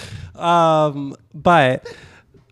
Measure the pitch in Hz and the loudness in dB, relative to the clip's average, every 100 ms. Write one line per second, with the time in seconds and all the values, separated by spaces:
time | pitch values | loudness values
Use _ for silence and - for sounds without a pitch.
0 | - - - - 170 175 165 156 151 143 | -18 -18 -18 -6 0 2 2 2 0 -2
1 | 139 135 _ 156 175 170 131 131 - - | -10 -14 _ -4 2 4 4 0 -8 -20
2 | - - _ _ _ | -20 -20 _ _ _